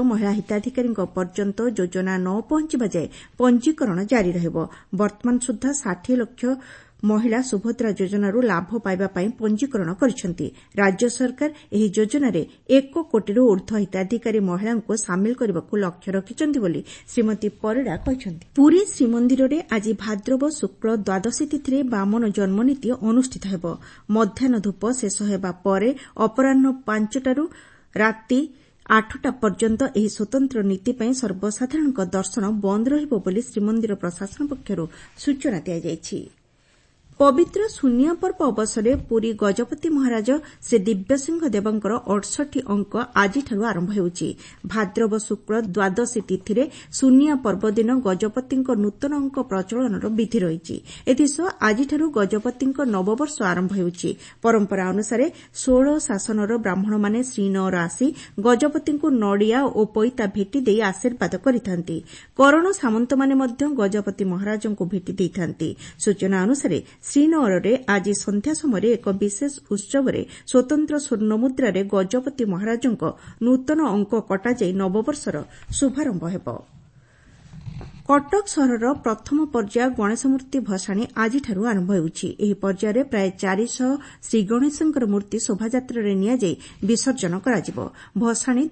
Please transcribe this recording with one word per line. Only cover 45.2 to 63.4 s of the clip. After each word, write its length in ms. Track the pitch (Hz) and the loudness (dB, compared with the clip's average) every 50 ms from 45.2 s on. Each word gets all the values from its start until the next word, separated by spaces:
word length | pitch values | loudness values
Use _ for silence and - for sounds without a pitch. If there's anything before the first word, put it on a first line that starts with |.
| - - 208 202 - - 214 233 233 196 175 | -4 -4 -6 -6 -4 -4 -2 -2 -2 -2 -2
ଦ୍ୱାଦଶୀ 460 | 208 190 190 185 233 240 233 - 220 - - | 0 0 0 0 0 -2 -2 -4 -6 -4 -4
ତିଥିରେ 340 | 185 185 - - 202 233 285 311 - - - - - - | -4 -4 -4 -2 0 0 0 0 -4 -10 -18 -12 -4 2
ସୁନିଆ 340 | 277 262 254 269 285 302 294 | 4 6 8 8 6 6 2
ପର୍ବ 280 | 262 - 214 185 190 - 214 208 233 | 2 0 0 0 0 0 0 2 2
ଦିନ 120 | 220 226 254 262 | 2 2 2 0
ଗଜପତିଙ୍କ 680 | 214 196 185 175 214 214 - 254 254 - 277 262 262 262 254 202 208 | 2 0 0 0 -2 -2 -2 -4 -6 -2 -2 -2 0 0 0 0 0
ନୂତନ 280 | 208 - - - 285 294 285 | 0 -2 -4 -4 -4 -2 -2
ଅଙ୍କ 160 | 277 269 269 269 254 | -2 -2 -2 -4 -4
ପ୍ରଚଳନର 600 | 262 - - 226 - 226 240 262 240 196 180 - 214 | -2 -4 -4 -4 -2 -2 -2 -2 -2 -2 -2 -4 -2
ବିଧି 300 | 220 214 226 - - 233 | -2 -2 -2 0 0 0
ରହିଛି। 360 | 185 165 160 170 - - - - - - - - - - | 0 0 -2 -4 -8 -10 -12 -12 -12 -14 -20 -4 0 2
ଏଥିସହ 340 | 262 269 294 277 285 - 339 392 - - | 2 4 4 2 2 0 -4 -4 -2 0
ଆଜିଠାରୁ 440 | - 214 208 226 277 269 302 294 320 320 | 2 2 2 2 0 0 0 0 0 0
ଗଜପତିଙ୍କ 720 | 294 214 202 190 220 214 - 247 254 - 269 269 269 - 285 247 | 2 0 0 0 0 -2 -2 -4 -4 -2 -2 -2 0 0 0 0
ନବବର୍ଷ 480 | 208 185 185 202 220 247 302 294 - - 226 | 0 0 0 0 0 0 -2 -4 -2 -2 -2
ଆରମ୍ଭ 260 | 185 175 175 185 180 196 | 0 0 0 0 -2 0
ହେଉଛି। 360 | 196 175 175 175 - - 165 - - - - - - | -2 -2 -2 -2 -4 -4 -6 -6 -6 -12 -20 -10 0
ପରମ୍ପରା 420 | - 233 226 214 208 190 202 190 185 185 | 2 2 4 4 2 0 0 -2 -2 0
ଅନୁସାରେ 360 | 185 202 214 - 240 220 269 339 - - - - - | -2 -2 -2 -2 0 0 0 0 -2 -6 -16 -18 -16
ଷୋଳ 320 | - - 262 254 254 269 285 294 311 | -6 0 4 4 4 6 4 2 0
ଶାସନର 520 | 302 - 214 196 - - 220 214 208 202 233 233 | 0 -2 -4 -4 -4 -2 -2 -2 0 0 -2 -2
ବ୍ରାହ୍ମଣମାନେ 640 | 220 202 180 190 196 214 214 214 208 202 214 240 | -2 -2 -2 0 0 0 0 0 0 0 0 -2
ଶ୍ରୀନଅର 540 | 254 254 - - 196 196 190 190 190 190 180 175 165 | -2 -4 -4 -2 -2 0 0 0 0 0 0 -2 -2
ଆସି 220 | 170 - - 254 294 - - - - - - | -4 -2 -2 -2 -2 -2 -4 -12 -12 -8 0
ଗଜପତିଙ୍କୁ 680 | 196 240 247 233 294 294 294 311 302 330 294 294 - 311 269 233 | 2 4 4 4 4 0 0 -2 -2 -2 -2 0 0 2 2 2
ନଡ଼ିଆ 380 | 208 202 202 202 214 220 226 262 277 - - 208 | 2 2 2 4 4 2 2 2 0 0 0 0
ଓ 40 | 214 214 - | 0 0 2
ପଇତା 320 | 220 214 247 254 - 220 196 - | 0 0 0 0 0 -2 -2 -2
ଭେଟି 260 | 208 196 - - 277 254 | -4 -4 -2 -2 0 2
ଦେଇ 140 | 214 202 220 | 2 2 4
ଆଶୀର୍ବାଦ 520 | 220 196 180 - - 247 139 127 175 165 185 180 | 2 0 -2 -2 -2 -2 -2 -2 -2 -4 -4 0
କରିଥାନ୍ତି। 600 | - 269 254 233 - 196 180 175 170 - 165 - - - - - - - _ | 0 0 0 0 0 -2 -4 -4 -4 -6 -8 -8 -10 -12 -18 -20 -20 -6 _
କରଣ 320 | - 269 277 294 320 339 381 392 | 6 6 8 8 6 4 2 0
ସାମନ୍ତମାନେ 600 | - - 240 214 226 240 240 285 262 269 269 277 | 0 0 0 2 2 2 2 2 2 4 4 4
ମଧ୍ୟ 280 | 269 | 2